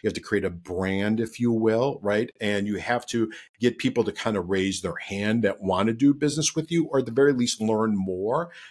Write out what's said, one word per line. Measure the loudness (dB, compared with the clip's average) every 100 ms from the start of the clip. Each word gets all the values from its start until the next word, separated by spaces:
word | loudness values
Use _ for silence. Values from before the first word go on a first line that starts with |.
You | -4
have |
to | -4
create | -2 -2
a | -2
brand, | -6 -8 -4 -2 0 0 0
if | -2 -2
you | 0
will, | 2 2 2 2 -2
right? | 0 0 0 -4
And | -2 0
you | -2 -4
have | -2 -4 -2
to | -2 -2 -4 -18 -2
get | 0 2
people | 0 0
to | -2
kinda | -2 -2 -2
raise | 0 0 0 -2
their | -4 -8
hand | -8 -4 0 2
that | 2 0
wanna | 0 2 2
do | 4 4
business | 4 0 0 -2
with | -2 -2
you, | 0
or | 0 0
at | 0
the |
very | 4 4
least | 4 0 0
learn | 0 2 2 0
more. | -2 -2 -2 -2 -4 -10 -20